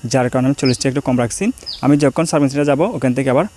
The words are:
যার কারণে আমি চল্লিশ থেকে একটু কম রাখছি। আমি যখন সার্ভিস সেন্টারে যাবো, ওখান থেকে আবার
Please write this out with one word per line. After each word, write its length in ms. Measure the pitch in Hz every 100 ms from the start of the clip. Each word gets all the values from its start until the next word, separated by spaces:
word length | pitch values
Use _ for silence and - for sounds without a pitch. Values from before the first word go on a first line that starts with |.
| 120
যার 140 | 131 123
কারণে 140 | 127 127
আমি 80 | 139
চল্লিশ 160 | 135 123
থেকে 100 | 139
একটু 100 | 131 135
কম 80 | 127
রাখছি। 200 | 120 - 208 - - - 131
আমি 100 | 147
যখন 200 | 147 127 165
সার্ভিস 180 | 156 139
সেন্টারে 180 | 135 147
যাবো, 140 | 139 185 175
ওখান 140 | 127 127
থেকে 120 | 131
আবার 120 | 127 202